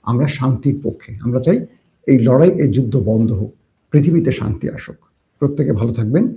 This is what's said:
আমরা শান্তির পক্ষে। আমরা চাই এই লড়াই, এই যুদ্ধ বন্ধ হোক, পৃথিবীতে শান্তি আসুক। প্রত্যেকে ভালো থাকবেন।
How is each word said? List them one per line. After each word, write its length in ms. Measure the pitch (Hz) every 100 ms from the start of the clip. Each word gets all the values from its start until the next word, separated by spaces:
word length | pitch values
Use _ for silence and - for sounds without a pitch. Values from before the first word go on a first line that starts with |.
আমরা 240 | 110 120 143
শান্তির 480 | - 131 123 143 -
পক্ষে। 300 | - - - 98
আমরা 180 | 117 123
চাই 180 | 135 226 - _ _ _ -
এই 120 | 135
লড়াই, 320 | 117 127 170
এই 180 | 185 147
যুদ্ধ 220 | 104 120 127
বন্ধ 360 | 95 113 113
হোক, 180 | 101 107 _ _ _ _
পৃথিবীতে 420 | 151 156 165 160
শান্তি 340 | - - 107 -
আসুক। 280 | - - - _ _ _ _
প্রত্যেকে 340 | 143 143 135
ভালো 200 | 107 113
থাকবেন। 320 | 113 107 147 247